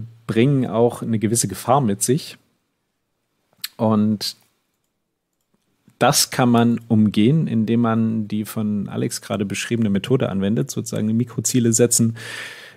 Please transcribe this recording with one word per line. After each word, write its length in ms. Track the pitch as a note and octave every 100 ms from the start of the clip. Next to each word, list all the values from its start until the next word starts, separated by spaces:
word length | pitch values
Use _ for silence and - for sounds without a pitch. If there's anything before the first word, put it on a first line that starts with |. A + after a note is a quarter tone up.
| A2 - -
bringen 400 | G#2+ C3 C#3 A#2+
auch 340 | G#2+ A#2+ -
eine 180 | F#2 A2+
gewisse 300 | G#2 A#2 G2
Gefahr 320 | F#2 - C3+
mit 220 | A#2+ G2+
sich. 340 | - D3 - - _ _ _ _ _ _ _ _ _ _ _ _ - -
Und 600 | A2 G#2+ G#2+ G#2 - - _ _ _ _ _ _ _ _ _ _ _ _ _ _ _ _
das 320 | A#2+ C#3+ -
kann 200 | - B2
man 300 | A#2+ A#2 A#2 -
umgehen, 580 | A2 G#2+ G#2+ G#2+ D#3+ -
indem 340 | A#2 G#2+ A#2
man 480 | A#2 A2+ A2+ A2 G#2
die 160 | G#2+
von 440 | G#2 - G#2+ G#2 G2
Alex 340 | A2 B2+ -
gerade 240 | - G2 G2+
beschriebene 440 | G2 - A#2 A2
Methode 380 | G2 - C3 A2+
anwendet, 420 | F#2+ G2 A#2 C#3+
sozusagen 460 | - A#2+ A2 G#2+ A2+
Mikroziele 560 | B2 - A2 C3 A#2
setzen, 440 | A2+ A#2+ - A#2 A2+ - - - - -